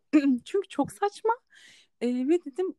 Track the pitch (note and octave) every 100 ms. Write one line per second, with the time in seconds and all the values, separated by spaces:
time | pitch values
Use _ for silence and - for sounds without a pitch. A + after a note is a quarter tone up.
0 | _ D4+ C#4 B3 - G4+ - - - -
1 | G4+ - A4 A#4+ _ - - - _ _
2 | A#3+ B3 C4 F4 D4 D#4+ F#4